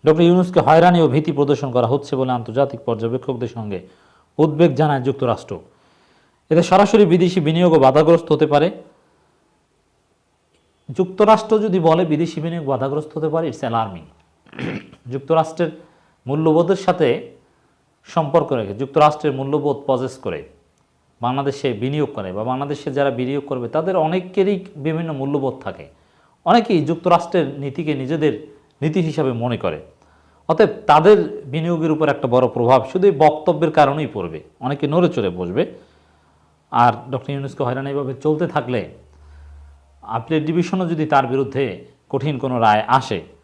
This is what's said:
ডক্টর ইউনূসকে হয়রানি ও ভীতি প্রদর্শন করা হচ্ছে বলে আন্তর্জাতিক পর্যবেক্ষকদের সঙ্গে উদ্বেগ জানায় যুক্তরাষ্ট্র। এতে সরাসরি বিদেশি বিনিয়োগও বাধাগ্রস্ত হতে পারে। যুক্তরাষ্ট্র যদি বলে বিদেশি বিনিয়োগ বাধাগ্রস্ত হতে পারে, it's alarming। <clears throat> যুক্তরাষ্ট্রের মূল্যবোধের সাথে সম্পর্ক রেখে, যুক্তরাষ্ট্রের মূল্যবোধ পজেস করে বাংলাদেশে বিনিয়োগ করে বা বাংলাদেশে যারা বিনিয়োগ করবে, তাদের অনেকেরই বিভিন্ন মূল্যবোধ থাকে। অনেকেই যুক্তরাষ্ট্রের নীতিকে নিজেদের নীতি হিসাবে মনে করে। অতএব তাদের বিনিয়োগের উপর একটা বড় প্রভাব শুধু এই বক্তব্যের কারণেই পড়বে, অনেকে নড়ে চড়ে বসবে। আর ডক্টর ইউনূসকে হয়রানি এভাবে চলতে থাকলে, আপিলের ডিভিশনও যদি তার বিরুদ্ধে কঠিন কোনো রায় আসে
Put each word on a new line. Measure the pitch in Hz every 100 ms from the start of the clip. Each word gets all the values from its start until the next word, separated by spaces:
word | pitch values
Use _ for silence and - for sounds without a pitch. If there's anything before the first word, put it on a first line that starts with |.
| 151
ডক্টর | 156
ইউনূসকে | 170 180 180 170
হয়রানি | 131 160 180 175
ও | 156
ভীতি | 135 151
প্রদর্শন | 139 143 143 139
করা | 123 117
হচ্ছে | 139 143 131
বলে | 131
আন্তর্জাতিক | 123 113 113 139 123
পর্যবেক্ষকদের | - 110 117 123 - 123 120
সঙ্গে | 117 107 95 - _ _ _ _ -
উদ্বেগ | 156 143 170
জানায় | 135 151 139
যুক্তরাষ্ট্র। | 127 131 123 110 - 92 - _ _ _ _ _ _ _ _
এতে | 160
সরাসরি | 175 190 202 220 202
বিদেশি | 175 180 180
বিনিয়োগও | 151 165 180 160
বাধাগ্রস্ত | 131 139 156 170 -
হতে | 151 151
পারে। | 147 165 - - _ _ _ _ _ _ _ _ _ _ _ _ _ _ _ _ _ _ _ -
যুক্তরাষ্ট্র | 131 185 190 208 214 220 214
যদি | 208 185
বলে | 160 165 175
বিদেশি | 151 165 160
বিনিয়োগ | 160 170 139
বাধাগ্রস্ত | 127 135 151 151 -
হতে | 156
পারে, | 160 165
it's | 120
alarming। | 123 117 110 87 78 _ _ _ _ -
<clears throat> | - - - - 120
যুক্তরাষ্ট্রের | 131 135 160 160 - 165 160 - _ _ _ 123
মূল্যবোধের | 147 160 156 170 185
সাথে | - 175 147 110 - - _ _ _ _ _ _
সম্পর্ক | - - 151 165 156
রেখে, | 127 101
যুক্তরাষ্ট্রের | 101 135 156 151 151 151
মূল্যবোধ | 131 135 143 143 139 -
পজেস | 131 127 -
করে | - 78 - _ _ _ _ _ _ _
বাংলাদেশে | 117 131 139 139 139
বিনিয়োগ | 107 123 151 147
করে | 110 95
বা | 95
বাংলাদেশে | 113 127 143 147 -
যারা | 135 139
বিনিয়োগ | 123 127 143 -
করবে, | 127 120
তাদের | 151 165 185
অনেকেরই | 156 185 180 208 190 190 180 147
বিভিন্ন | 143 160 165
মূল্যবোধ | 143 135 143 135 127
থাকে। | - - - _ _ _ _ _ 165
অনেকেই | 233 220 180 139
যুক্তরাষ্ট্রের | 170 180 170 - 185 139 143
নীতিকে | 139 156 151
নিজেদের | 139 131 160 151 104 - - _ _
নীতি | 151 175
হিসাবে | 160 151 135
মনে | 117 120 117
করে। | 92 76 - _ _ _ _ _ -
অতএব | - 214 - -
তাদের | 147 170 202 160 - 135
বিনিয়োগের | 151 165 170 160
উপর | 156 151
একটা | 139 127
বড় | 123 127
প্রভাব | 120 120 127 -
শুধু | 185 196
এই | 151
বক্তব্যের | 156 151 - 151 160
কারণেই | 156 139 143 135
পড়বে, | 107 87 80 - _
অনেকে | 127 143 143
নড়ে | 160 175
চড়ে | 175 98
বসবে। | 87 90 101 196 - _ _ _ _ _ _ _ _ _
আর | 120 120 110 135
ডক্টর | 131 -
ইউনূসকে | 139 139 -
হয়রানি | 127 127 139
এভাবে | 139 135
চলতে | 127 151 151 175
থাকলে, | 160 123 120 82 - _ _ - - - - - _ _ _
আপিলের | - 113 117 160 147
ডিভিশনও | 165 175 190 175
যদি | 165 151
তার | 139 131
বিরুদ্ধে | 135 123 135 131 90 - _ _
কঠিন | 139 135 135
কোনো | 135 123
রায় | 110 107 110
আসে | 131 - 95 - -